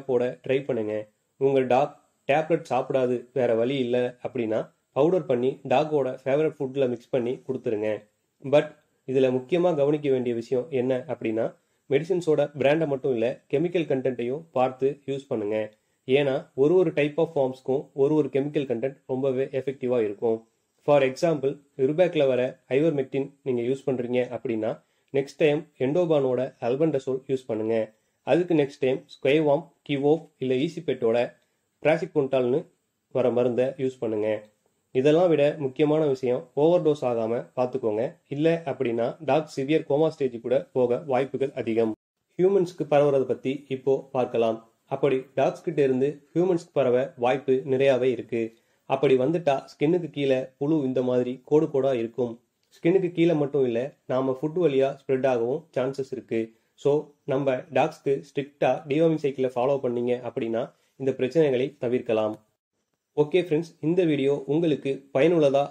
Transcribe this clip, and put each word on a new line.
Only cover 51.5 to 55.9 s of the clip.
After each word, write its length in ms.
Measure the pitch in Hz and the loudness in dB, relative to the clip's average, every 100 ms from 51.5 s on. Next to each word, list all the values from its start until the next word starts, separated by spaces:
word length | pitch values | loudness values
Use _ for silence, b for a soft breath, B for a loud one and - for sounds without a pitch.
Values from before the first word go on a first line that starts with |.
| 151 156 | 2 2
கோடா 180 | 139 135 127 | 0 0 0
இருக்கும். 320 | 113 120 120 113 _ _ _ _ | -4 -4 -6 -6 _ _ _ _
ஸ்கின்னுக்கு 320 | 165 185 175 165 | 2 2 2 0
கீழே 180 | 170 156 | 2 2
மட்டும் 240 | 139 143 127 | 0 0 0
இல்ல, 100 | 113 139 - - | 0 -4 -8 -4
நாம 220 | 127 135 127 | -2 -2 -2
ஃபுட் 180 | 156 165 | -4 0
வழியா 260 | 165 131 135 139 | 2 2 0 -2
ஸ்ப்ரெட் 260 | - 131 135 | -4 0 2
ஆகவும் 280 | 123 117 151 - - | 0 0 -4 -6 -4
சான்சஸ் 360 | 131 | -4